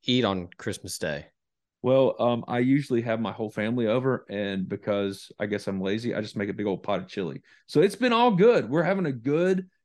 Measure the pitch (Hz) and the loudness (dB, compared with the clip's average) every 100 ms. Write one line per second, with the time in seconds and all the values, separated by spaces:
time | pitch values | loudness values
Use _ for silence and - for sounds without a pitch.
0 | - 127 110 95 90 - - 95 92 - | 0 2 2 -2 -6 -10 -10 -8 -10 -6
1 | 85 73 - _ _ _ _ _ 123 135 | -6 -6 -10 _ _ _ _ _ 2 4
2 | 131 - 120 120 - 123 127 139 139 117 | 4 2 0 0 -2 0 2 2 2 -2
3 | 120 113 107 95 107 110 107 123 110 123 | 0 -2 -2 -4 -6 -2 -2 0 2 2
4 | 131 123 - 101 101 98 92 101 - 101 | 0 -2 -4 -6 -4 -4 -4 -6 -2 -2
5 | 98 98 - - 107 104 - 98 95 107 | -2 -6 -16 -8 -4 -4 -4 -4 -2 -2
6 | 117 - 107 - 101 92 104 90 - 95 | -2 -4 -6 -4 -4 -2 -4 -4 -2 -4
7 | 92 - 85 67 _ _ _ 143 196 - | -4 -6 -6 -8 _ _ _ 2 2 2
8 | 247 226 247 180 220 214 117 151 165 196 | 2 4 4 6 6 6 2 0 2 0
9 | 165 127 120 151 180 190 185 _ | -2 -2 0 2 2 0 -4 _